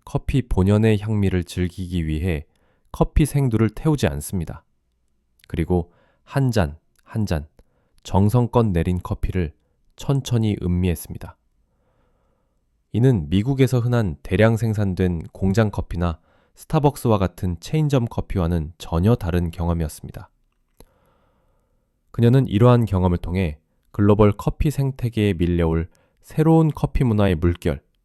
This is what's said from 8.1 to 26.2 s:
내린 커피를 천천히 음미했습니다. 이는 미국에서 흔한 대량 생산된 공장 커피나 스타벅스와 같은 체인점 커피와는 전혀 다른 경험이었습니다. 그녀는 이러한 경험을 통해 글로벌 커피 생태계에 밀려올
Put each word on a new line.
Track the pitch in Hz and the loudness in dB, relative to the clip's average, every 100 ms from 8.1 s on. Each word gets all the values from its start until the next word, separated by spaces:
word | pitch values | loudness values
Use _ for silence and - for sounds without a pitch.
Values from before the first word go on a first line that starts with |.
| 92 101 123 120 123 113 | 2 2 2 2 2 2
내린 | 85 82 90 | 0 0 -2
커피를 | - 98 - 92 80 - _ _ _ - | -4 -6 -4 -4 -6 -8 _ _ _ -10
천천히 | - 139 - 120 110 101 | -4 -2 -2 -2 0 -2
음미했습니다. | 87 87 90 80 - - - - _ _ _ _ _ _ _ _ _ _ _ _ _ _ _ | -2 0 0 -2 -8 -16 -16 -20 _ _ _ _ _ _ _ _ _ _ _ _ _ _ _
이는 | 104 127 117 73 | 2 2 2 0
미국에서 | 92 113 135 131 127 | 0 0 2 2 2
흔한 | 120 120 101 71 | 0 0 -2 -6
대량 | - 92 110 113 | -4 2 4 2
생산된 | 117 104 101 90 92 85 78 | -2 -2 -2 0 -2 -2 -8
공장 | - 95 95 110 | -4 -2 2 0
커피나 | 98 90 85 87 82 _ _ _ | -2 -6 -4 -4 -4 _ _ _
스타벅스와 | _ - 160 143 - 120 107 | _ -6 0 0 0 0 0
같은 | 95 - 92 87 | 0 -4 -8 -6
체인점 | - 156 151 139 117 | -6 -2 0 0 -2
커피와는 | - - 98 82 87 78 - | -6 -6 -2 0 -2 -4 -10
전혀 | - 82 95 120 | -6 0 2 2
다른 | 90 85 85 | 0 -2 -4
경험이었습니다. | - 85 85 78 - - - 95 _ _ _ _ _ - _ _ _ _ _ _ _ _ _ _ _ _ | -4 -4 -2 -4 -8 -16 -16 -20 _ _ _ _ _ -20 _ _ _ _ _ _ _ _ _ _ _ _
그녀는 | - 117 131 131 | 0 4 4 4
이러한 | 101 123 120 110 | 4 6 6 2
경험을 | 95 90 87 | 2 2 0
통해 | - 87 87 73 _ _ _ | -2 -4 -4 -6 _ _ _
글로벌 | - 101 104 107 | 0 4 6 4
커피 | 101 - - 151 | 2 -4 -2 -2
생태계에 | 135 135 135 120 110 104 | -2 -4 -4 -6 -2 0
밀려올 | 85 87 87 82 82 82 _ _ _ | 0 0 2 0 0 -4 _ _ _